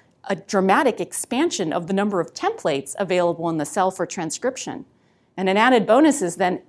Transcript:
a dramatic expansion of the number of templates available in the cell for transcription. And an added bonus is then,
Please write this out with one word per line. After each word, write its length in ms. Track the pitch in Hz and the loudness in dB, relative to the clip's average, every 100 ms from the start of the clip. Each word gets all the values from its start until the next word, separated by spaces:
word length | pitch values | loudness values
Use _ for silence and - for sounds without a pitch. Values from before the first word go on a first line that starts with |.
| _ _ - | _ _ -8
a 80 | 196 | -8
dramatic 640 | - 196 190 226 285 - | -2 0 4 4 2 0
expansion 720 | 175 - - 240 330 - 165 | -6 -8 -4 -2 -2 -2 -4
of 140 | - 170 | -4 -2
the 60 | |
number 280 | 196 208 196 | 0 0 0
of 140 | 160 | -4
templates 600 | - 370 453 170 139 - - | -4 -4 -2 -2 -2 -4 -6
available 500 | 185 180 175 165 165 | -2 2 2 0 -2
in 80 | 160 | -2
the 80 | |
cell 260 | 147 208 190 | -2 0 0
for 140 | 185 | 0
transcription. 800 | 170 - 160 - 247 254 - - - _ _ _ _ - | -6 -6 -8 -4 -6 -6 -10 -12 -14 _ _ _ _ -4
And 100 | 190 | 0
an 80 | 196 | 2
added 300 | 240 247 185 | 4 4 6
bonus 340 | 233 311 - | 6 6 4
is 160 | 175 170 | -2 0
then, 240 | 180 180 | -2 -2